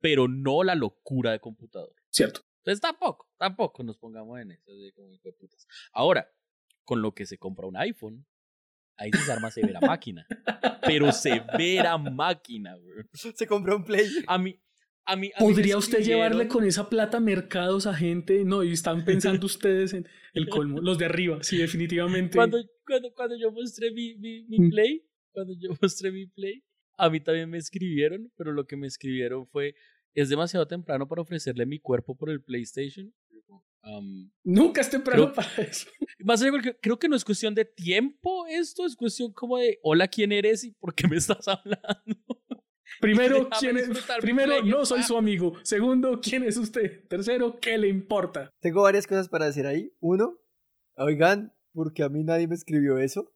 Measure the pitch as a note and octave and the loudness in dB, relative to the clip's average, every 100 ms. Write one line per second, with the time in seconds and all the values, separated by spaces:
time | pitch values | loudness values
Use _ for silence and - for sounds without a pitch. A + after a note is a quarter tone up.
0 | E3 C#3+ B2+ C3 C3+ C#3+ F#3 F3 A2+ _ | 2 4 4 2 0 2 2 2 0 _
1 | - C3 A#2+ A2 A#2 A2 A#2 G2 - _ | -6 -2 0 -2 -6 -18 -18 -16 -16 _
2 | _ - - - _ _ - G3+ E4 D#4+ | _ 0 0 -2 _ _ -6 -4 -4 -2
3 | E4+ E3 _ _ F#3+ F#3+ G#3+ - A#2+ G#2+ | -4 -6 _ _ -6 -2 -4 -4 -12 -12
4 | A#2 A2 A2 B2 G#2+ E2+ _ G2 G2 _ | -16 -18 -16 -16 -18 -20 _ -20 -20 _
5 | - F#2+ F#3+ - - _ _ - - G#2+ | -20 -20 -20 -20 -20 _ _ -20 -10 0
6 | C#3+ D#3+ - _ _ _ _ _ - A#2 | 2 2 -2 _ _ _ _ _ -4 -2
7 | G#2+ - G2+ G2 F#2+ F#2+ F#2+ F#2 F3+ A3+ | -2 -6 -14 -12 -12 -10 -12 -6 -6 -6
8 | G#2+ A2+ C#3 _ _ _ _ _ _ _ | -14 -18 _ _ _ _ _ _ _ _
9 | G#2 - - - - - G#3+ F#3 C#4 E3+ | -2 -2 -2 -4 -6 -2 -2 0 0 0
10 | - B2 - - - - B3 - C4 D3+ | -6 -14 -14 -10 -8 -4 -4 -2 0 4
11 | C#3+ C3+ D3 A#2 A2+ - E3+ F#3 E3+ E3 | 4 2 0 -2 -2 -2 2 2 2 0
12 | C#3+ C3 D#3+ E3 - A#2 G2 F2+ F2 G2 | -4 -4 -2 -2 -8 -12 -12 -14 -20 -18
13 | A2 - A#3 A3 A3 G3+ F#3 G#3 E3+ G3+ | -18 -16 -16 -8 -2 0 0 -2 0 2
14 | G#3 D#4 - F#3 F#3 F#3 _ _ _ _ | 2 0 -2 -2 -2 -6 _ _ _ _
15 | - F#3+ G3 G3 G#3+ G3 G3+ G3+ G#3 A3+ | -4 -4 -4 2 4 6 4 2 2 2
16 | G#3+ A3+ A3+ A3 A3+ B3 G#3 F#3 G#3 A3+ | 2 4 2 2 0 2 2 0 0 0
17 | G#3+ A#3 A3+ F#3+ F#3 F#3+ F3+ G3 G3+ E3 | 0 2 2 0 -2 -4 0 0 0 -2
18 | E3+ F3 E3+ G3 F#3+ G3 F3 E3 E3 E3 | -2 -2 2 2 4 2 0 0 -2 -2
19 | E3+ F#3+ F#3+ F#3+ F#3+ - G3+ F#3 F#3+ F#3 | 2 2 4 0 -2 0 2 2 0 -4
20 | F3 - - - D#3+ D3 D3 C#3+ F3 F3+ | -10 -16 -10 -4 -2 -2 -2 -2 0 0
21 | E3 E3+ F3+ D#3 - F3+ E3 E3+ E3+ E3+ | 0 0 0 -2 -2 0 0 0 -2 0
22 | F3 F#3 F#3 A3+ A#3 A#3 A#3 _ - C4 | 0 0 2 4 4 4 -4 _ -2 -2
23 | B3 A#3+ A#3+ A#3 A3+ A3 A#3+ - A#3 A3+ | -2 -8 -6 -2 -4 -2 -10 -6 -6 -4
24 | A#3 A3+ A3 A3+ A3+ A3 F3 G#3 A3 D#4+ | -10 -10 -14 -14 -2 4 6 6 2 2
25 | _ _ _ - F#3+ F3+ F3+ D#3 G3 - | _ _ _ -12 -10 -10 -10 -2 -2 -2
26 | F#3+ F#3+ F#3+ - G3 A#3+ _ _ _ - | -8 -8 -14 -12 -12 -12 _ _ _ 0
27 | F3 D#3+ D3+ E3 E3 E3+ D#3 F#3+ F3+ D3+ | 2 2 0 -2 -2 -8 -10 -6 -4 0
28 | D3+ F#3 A#3 _ D#3+ D3 C#3 C#3+ C#3 - | 0 -2 -14 _ -6 -6 -6 -8 -10 -10
29 | C3+ C3 B2 B2+ B2+ C#3+ C#3+ C#3+ _ _ | -6 -4 -4 -6 -8 -6 -6 -8 _ _
30 | _ - C#3+ C#3+ E3+ F3+ D3+ F3 E3 C#3 | _ -2 0 0 0 -2 -2 -4 -4 -4
31 | C#3 E3 D#3+ E3+ C3+ B2 A#2+ D3 - B2 | -4 -6 -6 -6 -6 -4 -4 -4 -2 -2
32 | - C3 D3+ D3+ C#3 A#2+ A2+ - C#3 C3+ | -2 -10 -6 -6 -6 -8 -8 -8 -10 -10
33 | G3 _ _ A2 _ G2 _ _ A2 G#2 | -20 _ _ -20 _ -20 _ _ -16 -14
34 | G2+ F#2+ F#2+ _ - F#3 D#4+ - C4 C4+ | -12 -14 -16 _ 2 6 6 4 -2 -2
35 | C4+ A#3+ C#4 - - - F#3 - - _ | 2 4 4 2 -6 -6 -6 -6 -12 _
36 | - - G3 A#3 C4 C#4+ A#3+ A#3 - A#3+ | -12 -8 0 2 2 0 -2 -4 -2 0
37 | E4+ C#4 - G#3 A3 G#3 A3 - E3+ F#3 | 2 0 0 -2 0 0 -2 -4 0 2
38 | C4 - F4+ F#4 E4+ D#4+ E4+ - F4+ A#3+ | 0 -2 -4 -4 -4 -4 -4 -4 -6 -2
39 | A#3 - A#3+ G3 A#3+ B3 A#3+ - D#3 D#3 | -4 -4 -8 -8 -4 0 0 0 2 4
40 | F#3 - G#3 G#3 G#3 A3 A#3+ - F#3 - | 4 2 0 2 2 2 -2 -10 -8 0
41 | F3+ D#3+ - G#3 - G3 G3+ G3+ - G#3 | 2 2 0 -2 0 -4 -2 -6 -4 -8
42 | - G#3+ _ A#3+ _ B3 _ _ - - | -6 -10 _ -14 _ -18 _ _ -20 0
43 | G#3+ G#3+ B3+ C4+ C4 A3+ C4 B3 B3 B3 | 4 4 6 4 2 0 0 0 -2 -4
44 | - A#3+ A3 B3 C#4 C#4 G#3 C4 C#4 B3+ | -4 -2 2 2 4 4 4 2 2 0
45 | A#3+ A#3 G#3+ G3 F3 E3+ - G#3 A#3+ B3+ | 2 2 2 2 0 -2 -2 2 4 4
46 | C4 B3 - C4 B3 G#3+ A3 B3 G3+ - | 2 0 -2 -2 0 -2 -4 -2 -4 -4
47 | _ F3+ G3+ B3 A#3+ A#3+ A#3+ A3+ G#3 G3 | _ -6 -2 0 0 -2 -2 0 2 0
48 | F#3+ G#3 F3+ D3 C3+ _ F3 E3+ G3+ G3+ | 0 -2 -2 -6 -12 _ 0 4 6 6
49 | - F#3+ F3+ E3 D3+ C#3+ C#3 C#3+ G#3 _ | 2 -2 0 0 0 0 0 -2 -4 _
50 | E3 F#3 A#3 F4 _ _ _ _ _ - | 0 2 2 -2 _ _ _ _ _ -2
51 | C#3 D3 E3 G3+ G#3+ _ _ D#3+ D#3+ D#3 | 0 4 4 4 -2 _ _ -6 -6 -2
52 | D3 C#3+ D#3 E3 E3+ E3+ - D#3 C#3+ C3 | -2 -2 0 0 0 -4 -2 2 4 2
53 | C3+ G3+ - | 2 -2 -10